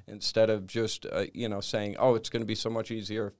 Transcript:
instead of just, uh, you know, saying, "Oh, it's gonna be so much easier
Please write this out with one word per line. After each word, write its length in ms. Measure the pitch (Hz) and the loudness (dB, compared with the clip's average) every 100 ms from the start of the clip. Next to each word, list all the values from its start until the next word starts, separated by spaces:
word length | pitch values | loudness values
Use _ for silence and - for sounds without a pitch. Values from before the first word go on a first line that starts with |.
| - | -16
instead 440 | 104 - 113 110 | -6 0 4 6
of 160 | 107 92 | 4 0
just, 400 | 113 110 - - | -2 -2 -2 -4
uh, 140 | 87 95 | -4 -4
you 160 | - 113 | -4 -4
know, 140 | 101 | -2
saying, 340 | - 107 104 - | -2 -2 -2 4
"Oh, 180 | 131 113 | 4 4
it's 120 | - | 2
gonna 160 | 117 | -4
be 100 | 110 | -2
so 140 | 110 113 | -2 -2
much 220 | 113 107 | -2 -4
easier 420 | 113 101 107 101 | -6 -4 -4 -4